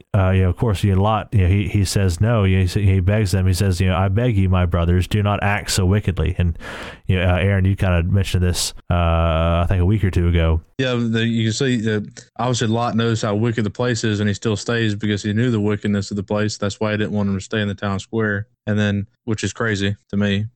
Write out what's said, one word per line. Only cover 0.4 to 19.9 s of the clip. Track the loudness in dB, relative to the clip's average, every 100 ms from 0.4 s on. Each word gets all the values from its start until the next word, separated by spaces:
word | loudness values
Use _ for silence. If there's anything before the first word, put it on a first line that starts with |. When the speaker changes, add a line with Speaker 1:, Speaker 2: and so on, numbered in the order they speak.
Speaker 1:
know, | 2
of | 2
course, | 0 0
you | 2
know, | 2
Lot, | 2 0 0
you | 2
know, | 4
he, | 2 0
he | 0
says | 0 2 0 2
no. | 2 2
He, | 2 2
he | 2 2 2 2
begs | 2 2 2
them. | 2 2
He |
says, | 2 0 2
you | 0
know, | 2
"I | 0
beg | 0 0 2
you, | 2
my | 2 2
brothers, | 0 2 2 2
do | 0
not | 0 0
act | -2 -2 -4
so | 0 2
wickedly." | 2 0 -2 -2 0
And, | -2 -2 -8 -14 -14 -10 -2
you | 0
know, |
uh, | 2 2
Aaron, | 2 2
you | 0
kinda | 0 0 0
mentioned | 2 0 0 0
this, | 0 0 -4 -8 -4
uh, |
I | 0 2 2 2 2 2 2 0
think | 2
a | 2
week | 2
or | 0
two | 2 2
ago. | 2 2 0 -2 -4
Speaker 2:
Yeah, | -2
the, | 0 0 0 0
you | 0
can | 0
see | 0 0 0
that | 0 -2 -4 -14 -16 -6
obviously | -2 0 0
Lot | 0 -2
knows | 0 0 0
how | 0
wicked | 0 0 0
the | -4
place | -2 -2 -2
is, | -2 0
and | -2
he |
still | -2 -2 -4
stays | -2 -2 -2
because | -2 -2 -2
he | -2
knew | 0 0
the | 0
wickedness | 0 -2 -2 -2 -4
of | -6
the |
place. | -4 -2 -2 -4
That's | -6 -4
why | -4
he | -2
didn't | -2
want | -2 -2
him | -4
to |
stay | -4 -4
in | -4
the |
town | -4 -6 -6
square. | -6 -4 -2 -2 -6 _ -4
And | -2
then, | 0 -2 -6 _
which | -8 -4
is | -4
crazy | -4 -4 -2 -2